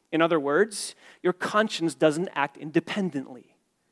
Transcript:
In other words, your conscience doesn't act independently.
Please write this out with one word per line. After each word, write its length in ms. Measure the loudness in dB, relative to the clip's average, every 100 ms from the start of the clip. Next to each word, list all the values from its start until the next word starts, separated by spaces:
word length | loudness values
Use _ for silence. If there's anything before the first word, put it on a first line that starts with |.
| _
In 80 | 0
other 180 | 2 2
words, 560 | 2 2 2 -2 -10 -14 -20 -4
your 120 | -2
conscience 600 | -2 0 0 0 0 -4
doesn't 360 | 2 2 2 -2 -2
act 200 | -4 -6
independently. 1040 | -4 -2 -2 -2 -4 -4 -8 -14 -20 _ _ _ _